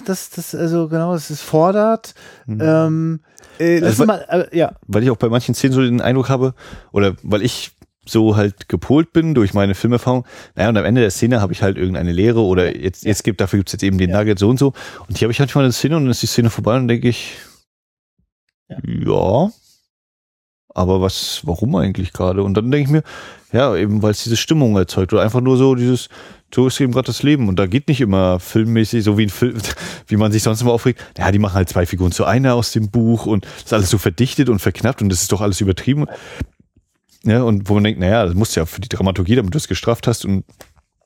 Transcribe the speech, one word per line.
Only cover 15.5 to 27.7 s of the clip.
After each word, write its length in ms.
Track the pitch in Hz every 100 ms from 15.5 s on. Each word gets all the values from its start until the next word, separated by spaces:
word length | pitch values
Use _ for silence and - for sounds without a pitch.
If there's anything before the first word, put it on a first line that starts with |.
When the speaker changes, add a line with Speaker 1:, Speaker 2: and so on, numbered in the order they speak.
| 147
Speaker 2:
eine 80 | 131
Szene 240 | 117 139 160
und 60 |
dann 80 | 131
ist 100 | 113
die 40 | -
Szene 240 | - 117
vorbei 220 | - 104
und 80 | 123
dann 80 | 123
denke 200 | 117 123
ich, 280 | 113 - - - _ _ _ _ _ _ _ _ _ _ _ -
Speaker 1:
Ja. 80 | -
Speaker 2:
ja, 680 | - - - 50 87 117 202 - _ _ _ _ _ _ _ _ _ _ _ -
aber 240 | 92 95
was, 400 | 95 - - -
warum 320 | 80 85 113 180
eigentlich 360 | 110 92 92
gerade? 300 | - 92 95
Und 120 | 98
dann 160 | 95 117
denke 160 | 147 135
ich 60 |
mir, 100 | 156 - - - - _
ja, 220 | 113 139 90
eben 260 | 104 107
weil 80 | 107
es 140 | 104
diese 120 | 117 113
Stimmung 400 | - 160 123 101
erzeugt 360 | 87 - 92
oder 100 | 104
einfach 180 | 104 123
nur 160 | 127 127
so 180 | 135
dieses, 340 | 127 123 127 - - - - _
so 140 | - 127
ist 140 | -
eben 120 | 135
gerade 140 | 123 127
das 160 | 117
Leben 260 | 143 147 107
und 80 | 90
da 80 |
geht 220 | 98